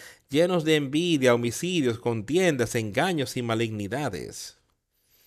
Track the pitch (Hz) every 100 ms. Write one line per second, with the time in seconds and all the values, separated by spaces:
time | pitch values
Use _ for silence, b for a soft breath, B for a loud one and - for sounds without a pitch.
0 | B B - 139 180 180 156 156 139 147
1 | 175 156 127 120 120 - 170 180 127 113
2 | 120 113 104 160 185 139 113 120 110 101
3 | 175 170 127 - 120 113 117 107 101 123
4 | 143 90 58 - - - _ _ _ _
5 | b b